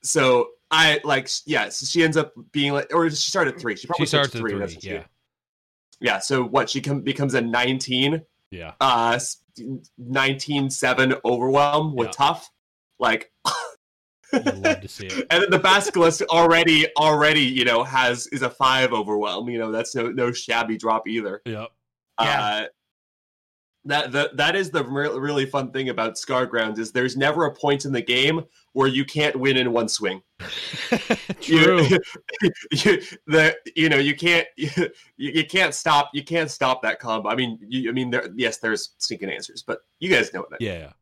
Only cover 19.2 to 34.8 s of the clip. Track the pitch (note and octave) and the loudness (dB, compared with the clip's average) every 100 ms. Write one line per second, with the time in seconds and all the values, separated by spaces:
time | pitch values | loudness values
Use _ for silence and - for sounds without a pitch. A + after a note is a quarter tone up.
19.2 | G#2 F#2 A#2+ A#2+ A2 A2 - C3 A#2 B2 | -2 -4 -4 -4 -4 -4 -4 -4 -4 -2
20.2 | A#2+ A#2+ - A#2 A2+ A2 A2+ A2 G#2+ A2+ | -2 -4 -2 -2 0 -2 0 -2 -2 -6
21.2 | G#2 G2+ - G#2+ A2+ _ _ _ _ - | -4 -8 -10 -10 -12 _ _ _ _ -4
22.2 | A2+ C#3+ G#2 G#2+ A2 _ _ _ _ _ | 0 0 -2 -4 -6 _ _ _ _ _
23.2 | _ _ _ _ _ _ C3+ C#3+ C3 C3+ | _ _ _ _ _ _ -4 -2 0 -2
24.2 | D3 C#3 D3 F3+ F3+ D#3 B2+ C#3 D3 C3+ | -2 0 0 0 -2 -2 -2 -4 -2 -2
25.2 | C#3 D3 C3+ C#3 C3 C3 C3 A2+ A2 A2 | -2 -2 -2 -4 -4 -6 -4 -2 -4 -4
26.2 | - C3 B2 A#2 A2 G#2+ A2+ B2+ B2+ C3 | -4 -2 0 -2 -2 -4 -4 -2 -2 0
27.2 | C#3 D3+ D3+ C#3+ D3 C#3 C#3 B2+ A#2+ B2 | 0 2 -2 0 -2 -2 -2 -4 0 2
28.2 | C#3 D#3+ E3 _ _ C3 C3+ C3 C#3 D3+ | 2 0 -6 _ _ 0 2 2 -4 -2
29.2 | D3+ C3 C3 C3 B2 A#2 A2 - G2+ F#2+ | -2 0 2 2 2 0 0 -2 -4 -6
30.2 | _ _ - - - - - B3 - A3+ | _ _ -12 -10 -10 -10 -2 -2 -2 -4
31.2 | - - - D#3+ D#3 F#3 D3 F3+ - - | -4 -12 2 4 6 6 4 4 0 -16
32.2 | - - F#3+ - - D3 G#3 F#3 - - | -16 -2 -2 -2 -6 0 4 2 0 -18
33.2 | - D#3 D#3 - - - D#3+ C#3+ C#3 C#3+ | 2 4 4 2 -8 0 2 4 2 0
34.2 | E3+ E3+ - - D3+ F3+ | 2 2 0 -6 -4 -2